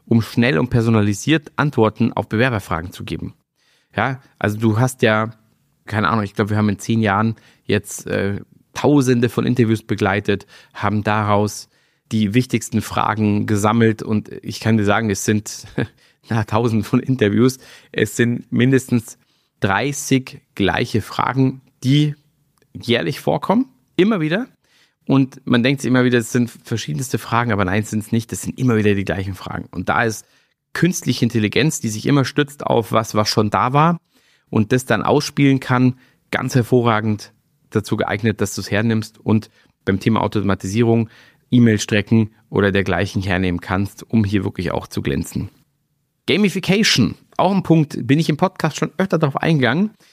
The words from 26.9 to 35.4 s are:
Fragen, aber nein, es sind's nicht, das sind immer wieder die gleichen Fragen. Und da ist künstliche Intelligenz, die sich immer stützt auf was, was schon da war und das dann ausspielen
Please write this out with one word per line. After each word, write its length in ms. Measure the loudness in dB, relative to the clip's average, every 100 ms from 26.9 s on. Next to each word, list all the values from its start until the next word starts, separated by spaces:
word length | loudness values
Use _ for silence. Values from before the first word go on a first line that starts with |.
| -8 -6 -6
Fragen, 340 | -2 -2 0
aber 140 | 0 0
nein, 180 | -2
es 60 | -2
sind's 220 | -6 -2
nicht, 200 | -4 -4
das 100 | -10
sind 160 | -8 -2
immer 200 | 0 2
wieder 180 | 2 2
die 100 | -2
gleichen 300 | -4 -6 -10
Fragen. 320 | -10 -10 -10
Und 200 | -10 -2
da 140 | 0
ist 220 | 0 -4 -14 _ _ _ _
künstliche 540 | -2 0 0 -4 -2 0
Intelligenz, 540 | 0 0 2 0 0
die 100 | -6
sich 160 | -4 0
immer 200 | 2 2
stützt 400 | -2 -4 -6 0
auf 260 | 0 2
was, 220 | -2 0
was 160 | -2 0
schon 200 | 0 0
da 240 | 2 2
war 240 | 4 2 2 _ _ _ _ _
und 220 | -2 0
das 140 | 0 0
dann 180 | -2
ausspielen 560 | 2 0 0 2